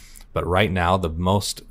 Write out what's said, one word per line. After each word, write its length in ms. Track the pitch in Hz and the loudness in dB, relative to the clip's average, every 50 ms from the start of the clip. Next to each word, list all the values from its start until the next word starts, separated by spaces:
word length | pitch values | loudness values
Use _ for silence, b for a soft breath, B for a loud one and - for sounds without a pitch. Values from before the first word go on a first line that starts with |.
| b b b b b b | b b b b b b
But 140 | - - - | -4 -4 -2
right 240 | 82 90 92 107 - | 0 2 2 2 2
now, 240 | 92 92 85 85 95 | 0 0 2 2 2
the 140 | 98 90 82 | 2 0 -2
most 500 | 78 82 90 92 98 101 95 - - - - - | -4 -2 0 2 2 0 0 -4 -8 -10 -12 -10